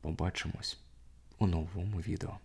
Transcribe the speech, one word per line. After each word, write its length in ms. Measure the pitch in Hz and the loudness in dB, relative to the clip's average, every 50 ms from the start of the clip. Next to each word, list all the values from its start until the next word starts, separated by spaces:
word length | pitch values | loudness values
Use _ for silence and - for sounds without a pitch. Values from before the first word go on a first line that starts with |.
побачимось 800 | - - 80 - 78 90 - - - - - - - - - - - - - - - - - - - - - - | -2 -2 0 2 0 0 0 0 -4 -4 -4 -4 -4 -6 -6 -6 -12 -20 -20 -20 -20 -20 -20 -20 -20 -20 0 4
у 80 | 110 | 4
новому 540 | 95 85 82 80 87 90 101 90 101 104 92 | 6 6 4 2 0 -2 -2 0 0 0 0
відео. 380 | 85 - - - - - - - - | 0 0 -2 -2 -2 -4 -6 -8 -12